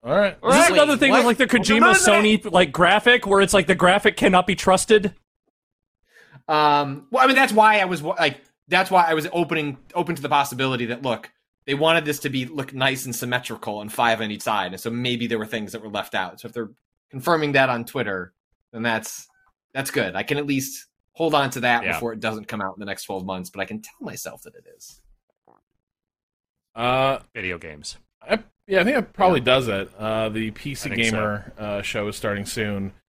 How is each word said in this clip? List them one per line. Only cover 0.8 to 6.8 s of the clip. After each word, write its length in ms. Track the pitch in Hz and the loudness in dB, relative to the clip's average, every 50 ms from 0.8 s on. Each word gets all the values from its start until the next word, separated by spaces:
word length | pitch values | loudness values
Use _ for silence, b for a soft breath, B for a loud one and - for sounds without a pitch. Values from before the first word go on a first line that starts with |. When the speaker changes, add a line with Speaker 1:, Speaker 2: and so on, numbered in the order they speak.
| 294 302 285 | 4 4 4
Speaker 2:
thing 120 | - 294 269 | 2 4 4
Speaker 3:
what? 160 | 202 247 233 | 4 4 4
Speaker 2:
with, 140 | 240 226 - | 2 2 2
like, 100 | 254 - | 2 2
the 80 | - | 2
Speaker 3:
What 80 | 233 - | 0 2
Speaker 2:
Kojima 220 | 202 214 233 233 370 | 2 4 6 6 6
Speaker 3:
was 160 | 381 381 370 | 6 6 4
that? 180 | 214 202 - 214 | 4 4 4 4
Speaker 2:
Sony, 280 | 214 220 - - 208 | 4 2 2 0 2
like, 200 | 165 180 180 143 | 2 4 2 2
graphic 540 | 131 160 175 170 196 208 - 240 247 247 - | 2 2 4 4 4 4 6 4 4 4 4
where 160 | 196 202 196 | 2 4 4
it's 140 | 196 - - | 4 4 4
like 100 | 196 160 | 2 4
the 80 | 175 190 | 4 2
graphic 440 | 143 170 180 185 202 - 214 - | 4 6 4 4 6 4 2 2
cannot 280 | - 233 202 185 185 180 | 4 2 4 4 4 4
be 80 | - 180 | 2 -2
trusted? 600 | - - 196 185 180 - - 220 214 185 196 - _ _ _ _ _ _ _ _ _ _ _ _ _ _ _ _ _ b b b b b b b 135 b | 0 4 4 4 4 4 4 4 4 4 0 -6 _ _ _ _ _ _ _ _ _ _ _ _ _ _ _ _ _ b b b b b b b -20 b
Speaker 3:
Um, 600 | - 156 151 151 147 147 147 | -2 0 4 4 4 4 2